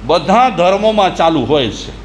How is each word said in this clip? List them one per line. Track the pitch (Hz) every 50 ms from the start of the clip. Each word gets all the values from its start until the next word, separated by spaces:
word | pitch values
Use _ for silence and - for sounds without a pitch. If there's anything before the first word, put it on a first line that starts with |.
| 110
બધા | 123 160 180 143 160 190 233 254 254
ધર્મોમાં | 202 165 175 185 196 202 214 220 220 214 196 175 -
ચાલુ | - 175 165 160 147 120
હોય | 113 151 147 127 107
છે. | 92 - - - - -